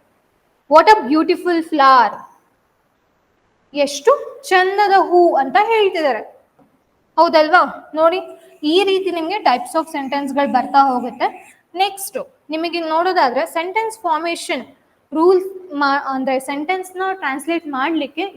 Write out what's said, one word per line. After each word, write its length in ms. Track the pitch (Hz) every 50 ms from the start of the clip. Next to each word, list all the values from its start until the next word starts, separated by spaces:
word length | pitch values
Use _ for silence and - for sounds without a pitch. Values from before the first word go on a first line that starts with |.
| _ _ _ _ _ _ _ _ _ _ _ _ _ -
"What 160 | 285 320 311
a 220 | - 285 - 247 240
beautiful 500 | 302 311 320 339 349 - - 359 339 330
flower." 540 | 320 - 311 294 269 269 262 254 226 202 - - - - _ _ _ _ _ _ _ _ _ _ _ _ _ _ _ _ _ _ _ _ _ _ _ _ _ _ _ _ -
ಎಷ್ಟು 680 | 285 285 277 - - - 453 571 - - - - - - -
ಚಂದದ 440 | 381 370 370 370 392 403 415 392 381
ಹೂ 380 | 370 320 - 349 359 349 330 -
ಅಂತ 220 | - - 269 240 381 427
ಹೇಳ್ತಿದ್ದಾರೆ. 560 | 453 453 440 415 381 370 339 311 277 233 208 - - - _ _ _ _ _ _ _ _ _ _ _ _ _ _ _ _ 311
ಹೌದಲ್ವಾ? 720 | 330 339 320 311 311 302 359 349 294 247 - - - - 285
ನೋಡಿ, 220 | 311 320 330 339 - - - - - _ - _ _ 302
ಈ 200 | 294 330 381 403
ರೀತಿ 280 | 392 381 370 392 359
ನಿಮ್ಗೆ 240 | 339 339 320 330 403
types 460 | 427 - - 247 247 - - - 320
of 40 | 311 - -
sentence 400 | 285 269 262 285 285 285 262 240
ಗಳು 160 | 285 285 233
ಬರ್ತಾ 300 | 214 247 247 254 - 277
ಹೋಗುತ್ತೆ. 760 | 277 262 254 247 233 240 - - 320 392 - - - - _ _ _ _ -
ನೆಕ್ಸ್ಟ್ 580 | 349 392 403 392 392 - - - 240 185 - _ _ _ -
ನಿಮಗೆ 300 | 302 320 330 339 320 349
ನೋಡೋದಾದ್ರೆ 680 | 330 311 320 320 349 370 349 359 294 247 233 262 330
ಸೆಂಟೆನ್ಸ್ 540 | 320 - 330 330 370 370 440 453 453 - -
ಫಾರ್ಮೇಷನ್ 680 | - 339 311 302 330 339 339 - - - 320 254 226 - - _ _ _ _ _ _ _ -
ರೂಲ್ಸ್ 600 | 320 330 359 392 359 381 381 - - - - 294
ಮಾ-, 300 | 285 294 277 269 285 -
ಅಂದ್ರೆ 340 | 269 269 262 262 269 262 262
ಸೆಂಟೆನ್ಸ್ 560 | 262 285 277 285 302 330 370 370 370 - -
ನ 60 | 359 381 381 381
ಟ್ರಾನ್ಸ್‌ಲೇಟ್ 540 | 381 330 277 269 285 285 330 339 330 330
ಮಾಡ್ಲಿಕ್ಕೆ 540 | 294 277 254 269 330 330 311 285 254 - 311 381 392 339